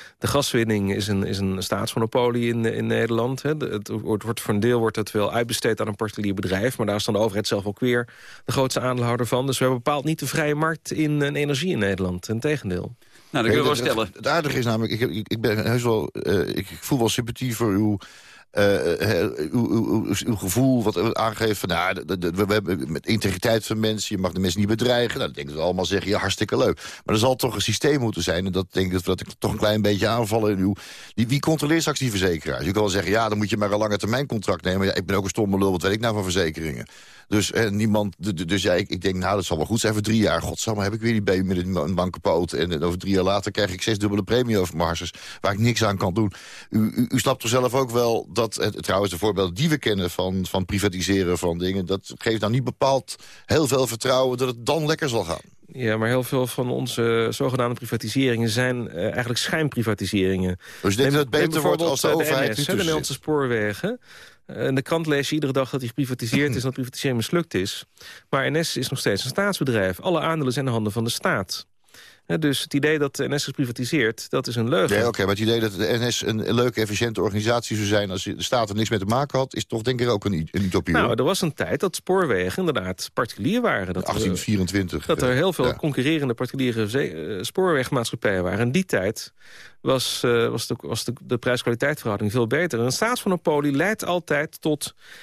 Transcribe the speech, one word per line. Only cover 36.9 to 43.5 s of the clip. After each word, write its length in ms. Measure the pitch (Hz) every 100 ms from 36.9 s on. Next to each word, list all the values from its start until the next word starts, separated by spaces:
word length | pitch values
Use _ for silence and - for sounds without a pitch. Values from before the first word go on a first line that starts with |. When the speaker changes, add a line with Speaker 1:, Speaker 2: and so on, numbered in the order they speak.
| - - - -
Speaker 3:
Dus, 240 | 104 -
eh, 180 | - 113
niemand, 460 | 101 110 107 101 -
d-, 160 | 98 85
d-, 100 | 85
dus 140 | 95
ja, 100 | 98
ik, 160 | 90 92
ik 120 | 92
denk, 140 | 95 92
nou, 200 | 90 104
dat 100 | 85
zal 120 | 82
wel 80 | 76
goed 140 | 107
zijn 140 | 107
voor 80 | 107
drie 160 | 101 113
jaar. 200 | 95 82
Godsamme, 420 | 82 78 - 104
heb 100 | 98
ik 80 | 110
weer 100 | 113
die 100 | 110
been 240 | 98 92 95
met 120 | 90
een 140 | 90
ma-, 100 | 90
een 120 | 76
manke 260 | 90 90 82
poot. 340 | 98 85 87
En, 180 | 67 87
en 120 | 78
over 160 | 87 90
drie 140 | 90
jaar 100 | 95
later 280 | 92 101 104